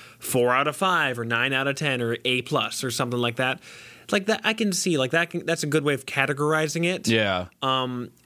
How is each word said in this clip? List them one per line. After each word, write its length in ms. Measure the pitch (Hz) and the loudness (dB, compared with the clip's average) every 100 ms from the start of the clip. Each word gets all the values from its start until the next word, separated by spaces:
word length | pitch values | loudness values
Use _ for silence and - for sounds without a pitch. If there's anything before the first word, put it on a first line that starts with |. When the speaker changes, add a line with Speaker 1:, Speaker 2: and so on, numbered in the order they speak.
| - - | -20 -14
Speaker 1:
four 320 | - 127 123 | -2 2 4
out 140 | 127 147 | 4 2
of 80 | 143 | 0
five 420 | 190 175 143 120 | 0 2 0 -2
or 80 | 117 | -2
nine 260 | 117 131 | 0 2
out 140 | 135 139 | 0 0
of 80 | 135 | -2
ten 240 | 147 127 | -2 0
or 160 | 117 117 131 | -2 -2 0
A 180 | 127 | -2
plus 400 | 120 147 110 - | 0 -2 0 -4
or 80 | 131 | -4
something 280 | 117 123 123 | -2 -2 0
like 180 | 120 120 | 0 0
that. 220 | 131 131 - - - - - | -2 -2 -10 -20 -20 -20 -2
Like, 180 | 202 196 | -2 0
that, 120 | 220 214 | 0 -2
I 80 | |
can 180 | 220 214 | 0 0
see, 260 | 185 190 151 | 0 0 2
like, 140 | 131 | 2
that 200 | 165 170 | 2 0
can, 140 | 170 - | -2 -2
that's 180 | 165 | -2
a 40 | 151 | 2
good 160 | 151 | 2
way 100 | 143 | 2
of 120 | 135 - | -2 -2
categorizing 800 | 139 139 139 151 156 156 160 170 | 0 0 0 2 2 0 0 -2
it. 240 | 185 117 | 0 2
Speaker 2:
Yeah. 380 | 113 101 92 90 - | 2 4 0 -4 -4
Speaker 1:
Um, 500 | 135 131 127 123 120 - | -2 0 -2 -6 -10 -14